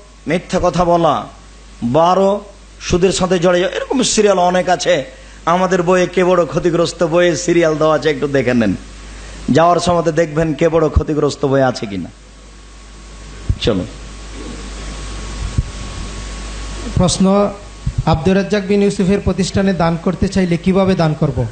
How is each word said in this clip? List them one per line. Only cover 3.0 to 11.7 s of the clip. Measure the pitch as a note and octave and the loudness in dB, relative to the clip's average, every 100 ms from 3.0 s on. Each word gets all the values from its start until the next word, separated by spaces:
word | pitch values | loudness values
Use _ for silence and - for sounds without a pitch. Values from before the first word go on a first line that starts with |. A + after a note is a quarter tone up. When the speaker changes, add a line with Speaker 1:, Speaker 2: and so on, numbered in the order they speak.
| F#3 | 2
Speaker 1:
সাথে | F3+ F3+ F3+ | 0 0 2
জড়িয়ে | F3 F3 | 2 2
যাওয়া। | F#3 - | 0 -4
এরকম | C5+ C4 | -4 -2
সিরিয়াল | G3+ - G3+ F#3+ | 0 2 2 4
অনেক | F3 F3+ F3+ | 2 2 2
আছে। | F3 - E3 C3 - - - - | 0 2 0 -2 -12 -20 -8 0
আমাদের | F3+ F#3 F3+ | 2 2 2
বইয়ে | F3 F#3 F3 | 2 2 2
কে | F#3 | 2
বড় | F3+ F3+ E3 | 2 2 2
ক্ষতিগ্রস্ত | D#3+ E3+ F3+ E3 - | 0 0 0 0 0
বইয়ে | E3+ E3+ F3 E3 | 0 2 2 2
সিরিয়াল | - E3+ D#3+ D#3 | 0 2 2 2
দেওয়া | D#3 D3+ | 2 2
আছে, | D#3 | 0
একটু | C#3+ D3+ | -2 0
দেখে | C#3 A#2+ | 0 2
নেন। | B2 G#2+ - - - - - - - - | 2 2 -2 -8 -18 -18 -18 -16 -10 0
যাওয়ার | B2+ E3+ E3+ | 4 4 4
সময় | F3 F3 E3 | 2 0 0
দেখবেন | D#3 E3+ D3+ E3 | 0 0 0 -2
কে | D3 E3+ | 0 2
বড় | D#3+ D#3 | 2 2
ক্ষতিগ্রস্ত | - D#3 D3 D3 - C#3+ | 0 -2 0 0 0 0
বই | C3+ | 2
আছে | C3 | 2